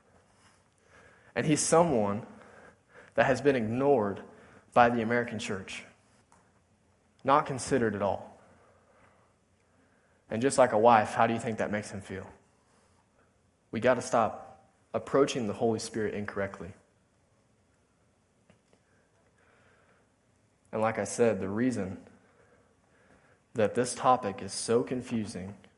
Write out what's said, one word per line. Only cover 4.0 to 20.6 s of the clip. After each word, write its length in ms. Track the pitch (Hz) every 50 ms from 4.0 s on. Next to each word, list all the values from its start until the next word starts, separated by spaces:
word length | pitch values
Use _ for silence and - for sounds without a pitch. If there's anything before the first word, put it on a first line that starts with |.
| 104 101 95 - - - - - - - - - _ _ -
by 160 | 123 120 120
the 120 | 120 117
American 380 | 110 110 120 120 117 117 117 113
church. 440 | - - 107 95 92 - - - - - - _ _ _ _ _ _ _ _ _ _ _ _ _ _ _ _ _ _ _ _ _ _ _ _ _ -
Not 220 | 127 139 151 151
considered 500 | - 139 123 - - 139 127 117 110 101
at 60 | 98
all. 360 | 101 98 92 98 - - - - - - - _ _ _ _ _ _ _ _ _ _ _ _ _ _ _ _ _ _ _ _ _ _ _ _ _ _ _ _ _ _ _ _ _ _ -
And 120 | - 110
just 160 | 123 135 -
like 160 | - 127 117 113
a 40 |
wife, 360 | 107 110 120 120 110 104 - -
how 140 | 123 117
do 60 | 117 117
you 60 | 113
think 200 | - 123 110 -
that 120 | 101 -
makes 200 | 104 104 104 -
him 100 | - 98
feel? 260 | 92 - 98 92 - - - _ _ _ _ _ _ _ _ _ _ _ _ _ _ _ _ _ _ _ _ _ _ _ _ _ _ -
We 80 | - 110
gotta 220 | 107 123 127 120
stop 640 | 120 - - 120 110 98 - - - - - - _ _ _ _ _ _ -
approaching 540 | 110 - - - 139 143 143 - 139 117
the 60 | 101 98
Holy 260 | - 127 113 110 107
Spirit 340 | - - - 117 107 98 -
incorrectly. 600 | 104 104 101 - 101 98 98 95 - 87 87 - - _ _ _ _ _ _ _ _ _ _ _ _ _ _ _ _ _ _ _ _ _ _ _ _ _ _ _ _ _ _ _ _ _ _ _ _ _ _ _ _ _ _ _ _ _ _ _ _ _ _ _ _ _ _ _ _ _ _ _ _ _ _ _ _ _ _ _ _ _ _ _ _ _ _ _ _